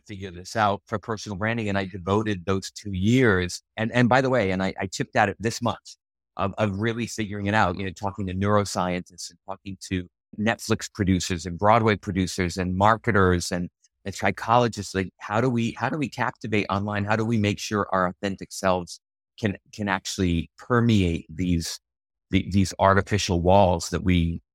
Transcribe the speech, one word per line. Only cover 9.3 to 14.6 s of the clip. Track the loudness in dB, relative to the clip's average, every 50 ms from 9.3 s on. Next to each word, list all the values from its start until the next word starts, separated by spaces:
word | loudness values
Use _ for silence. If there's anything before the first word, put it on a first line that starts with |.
and | -16 _ _ -14
talking | -14 -14 -12 -14 -14 -14 -8 -6
to | -6 -6 -6 -8 _ _ _ _ -8 -4
Netflix | -2 -2 -2 -2 -2 -2 -2 -2 -4 -6 -4
producers | -2 2 2 2 2 0 -2 -4 -4 -6 -6
and | -4 2
Broadway | 4 6 6 6 6 4 2
producers | 0 -2 -2 -2 0 0 0 0 -2 -2 -2 0 -2
and | -2 -2 2
marketers | 4 4 4 4 4 2 0 2 4 4 4 4 2 0 -2
and, | -4 -4 -6 -6 -10 _ _ _ _ _ -12
and | -12 -6
psychologists. | -2 -2 -2 -2 -2 0 2 4 4